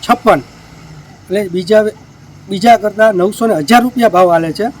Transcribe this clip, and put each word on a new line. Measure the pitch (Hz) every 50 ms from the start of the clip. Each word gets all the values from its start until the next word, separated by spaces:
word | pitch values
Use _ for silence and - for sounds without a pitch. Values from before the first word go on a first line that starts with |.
| -
છપ્પન, | - - - - 220 190 147 127 - - - - - - - - - - - - - - - -
એટલે | - 180 202 208 185
બીજા, | 170 185 185 165 214 214 214 214 208 - - - - - - - - - - -
બીજા | 196 190 185 240 233 196
કરતાં | 196 214 196 208 220 220 208
નવસો | 180 180 196 202 - 226
ને | 226 208
ને | 156
હજાર | 147 139 226 240 233
રૂપિયા | 254 247 254 233 220 170
ભાવ | 180 185 180
આલે | 170 165 165 160 147
છે. | - 202 240 - -